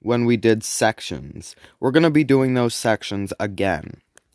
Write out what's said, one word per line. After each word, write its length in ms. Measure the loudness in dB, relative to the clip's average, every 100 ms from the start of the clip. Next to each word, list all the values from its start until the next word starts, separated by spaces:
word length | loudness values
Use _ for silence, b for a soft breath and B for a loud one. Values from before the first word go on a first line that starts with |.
when 240 | -2 2
we 120 | 2 2
did 280 | 2 0
sections? 880 | -2 0 0 0 -8 -10 -12 -16 -18 -20 b b
We're 140 | 0
gonna 180 | 4 4
be 140 | 2
doing 300 | 2 2 2
those 200 | 0 0
sections 580 | 0 0 0 -2 -6 -6 -6
again. 640 | -6 -2 -2 -2 -6 -18 _ -20 _